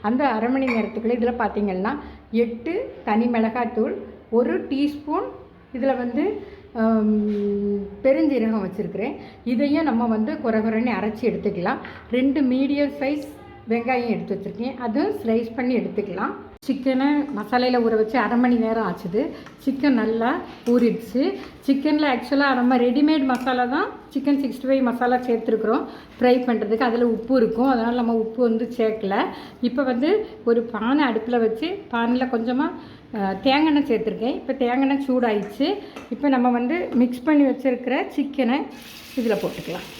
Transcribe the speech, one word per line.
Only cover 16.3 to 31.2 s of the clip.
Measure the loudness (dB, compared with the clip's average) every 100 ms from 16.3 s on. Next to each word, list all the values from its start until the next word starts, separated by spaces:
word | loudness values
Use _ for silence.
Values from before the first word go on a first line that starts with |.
| -6 -16 -12 -4
சிக்கனை | -2 0 2 2 2 -2 -6
மசாலையில் | -2 0 2 2 2
ஊற | 2
வச்சு | 2 2
அரை | 2 2
மணி | 4 2
நேரம் | 2 0 -2
ஆச்சுது. | -4 -4 -2 -2 -8 -18 -6
சிக்கன் | -4 0 2 2
நல்லா | 2 0 0 -2 -6 -6 2
ஊறிடுச்சு. | 4 4 0 -4 0 0 -2 -12 -6 0
சிக்கனில் | 2 2 2 2
ஆக்சுவலாக | 0 0 2 2 4
நம்ம | 4 4
ரெடிமேட் | 4 4 4 4 2
மசாலா | 0 0 0 0
தான் | 0 -2 -6 -8
சிக்கன் | -4 0 2
சிக்ஸ்டி | 0 -4 0
ஃபைவ் | 2 2
மசாலா | 2 2 2 2
சேர்த்துருக்குறோம் | 0 2 0 2 0 -2 -12 -20 2
ஃப்ரை | 4 4 2
பண்ணுறதுக்கு. | 0 0 0 2
அதில் | 2 2 0
உப்பு | 2 2
இருக்கும், | 4 2 2
அதனால் | 2 0 0
நம்ம | 0 0
உப்பு | -2 0 2
வந்து | 2 -2 0
சேர்க்கல. | 0 0 -2 0 -2 -6 -16 -4 -2
இப்போ | 0 0
வந்து | 2 4 2 0 -4 2
ஒரு | 2 2
பானை | -2 2 2 2
அடுப்பில் | 0